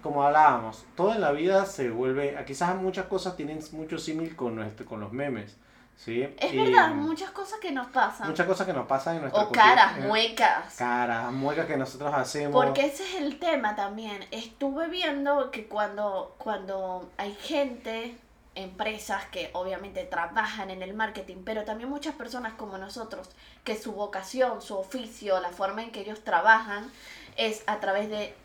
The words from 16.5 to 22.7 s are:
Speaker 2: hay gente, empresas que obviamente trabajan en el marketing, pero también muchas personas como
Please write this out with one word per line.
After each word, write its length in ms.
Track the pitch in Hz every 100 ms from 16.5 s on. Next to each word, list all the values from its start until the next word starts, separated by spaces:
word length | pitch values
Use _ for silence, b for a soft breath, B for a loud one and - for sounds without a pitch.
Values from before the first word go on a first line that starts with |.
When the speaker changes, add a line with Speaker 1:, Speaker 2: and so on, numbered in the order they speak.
| 202 190 196 185 185 180 -
Speaker 2:
hay 160 | 202
gente, 840 | 208 - 302 277 240 226 226 240 240 _ _ _ -
empresas 680 | 190 185 214 214 - 202 -
que 220 | 185 -
obviamente 520 | 175 185 185 196 185
trabajan 680 | 180 170 170 214 214 214 190
en 120 | 185
el 100 | 185
marketing, 440 | 214 220 214 - 185
pero 200 | 185 220
también 240 | 214 214 247
muchas 260 | 285 302 302
personas 360 | 254 247 233
como 240 | 220 214